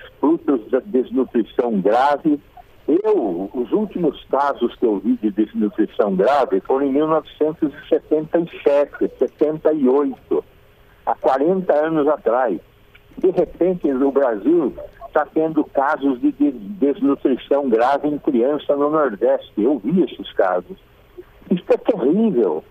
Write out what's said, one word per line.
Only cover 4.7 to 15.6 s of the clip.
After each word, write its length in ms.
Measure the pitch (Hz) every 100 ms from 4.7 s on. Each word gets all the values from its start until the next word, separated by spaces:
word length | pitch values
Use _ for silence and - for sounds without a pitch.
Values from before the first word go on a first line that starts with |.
| -
que 100 | 120
eu 120 | 101
vi 160 | 98 127
de 140 | 107
desnutrição 840 | 98 107 113 104 - - - -
grave 460 | 92 107 143 117 98
foram 260 | - 135 139
em 60 |
mil 160 | 135 156
novecentos 640 | 156 - - 151 156 151
e 160 | - -
setenta 500 | 160 - 156 156 170
e 240 | 170 -
sete, 480 | 151 143 143 - 190 -
setenta 540 | 123 - 151 156 -
e 160 | 156 127
oito, 560 | 135 139 120 - 78 - - - _ _ -
há 100 | - 117
quarenta 560 | 151 135 156 190 185
anos 320 | 147 156 160 147
atrás. 540 | 147 - 120 127 104 - _ - - _ -
De 120 | 381
repente, 600 | 180 160 - 175 175 156
o 220 | 131 139
Brasil 640 | 135 135 107 110 175 139 - - - -
tá 120 | 156 147
tendo 320 | 156 160 160